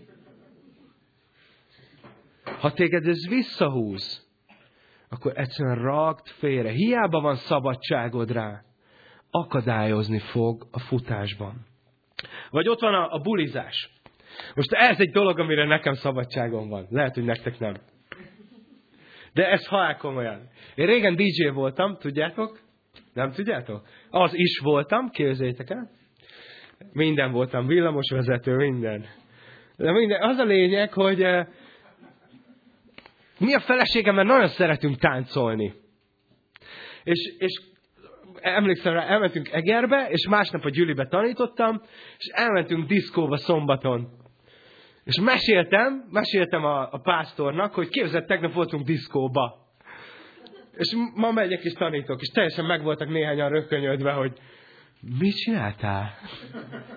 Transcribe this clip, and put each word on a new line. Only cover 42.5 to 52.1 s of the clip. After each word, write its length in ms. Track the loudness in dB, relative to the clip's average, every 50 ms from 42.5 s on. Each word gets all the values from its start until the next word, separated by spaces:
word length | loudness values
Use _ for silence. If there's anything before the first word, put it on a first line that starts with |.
| 2 2 2 0 -2 -2 0
diszkóba 500 | 2 2 2 2 0 0 0 0 0 0
szombaton. 840 | -2 0 0 0 2 4 2 0 2 2 0 0 0 -4 -8 -12 -20 -20 -20 _ _ _ _ -20 -20 _ -20 -20 -20 -20 -20 _ _ _
És 160 | -4 -2 2
meséltem, 880 | 2 2 2 2 4 4 4 4 4 4 4 4 4 2 -2 -4 -10 -4
meséltem 540 | -2 -2 -2 2 2 2 2 2 0 0 0
a, 280 | 0 0 0 -2 -4 -8
a 60 | -4
pásztornak, 760 | -2 0 0 0 -2 -4 -6 -4 -4 -2 0 -2 -2 -2 -2
hogy 140 | -4 -4 -2
képzeld, 380 | -2 -2 -2 0 -2 -2 0
tegnap 260 | 0 -2 -2 0 -2 -2
voltunk 340 | -2 -2 -2 -2 -6 -2
diszkóba. 800 | -2 -2 -4 -4 -4 -2 -2 -2 0 0 0 0 0 -4 -12 _ _ _ _ _ -20 -20 -20 -20 -20 -20 -20 -20 -20 -20 -20 -20 -20 -20 -20 -20 _ -8
És 200 | -6 -4 -2 -2 -2 -4 -4 -2
ma 180 | 0 0 2 2
megyek 300 | 2 0 0 -2 -4 -4
és 100 | -6 -4
tanítok, 480 | -2 -2 -2 -2 -4 -4 -4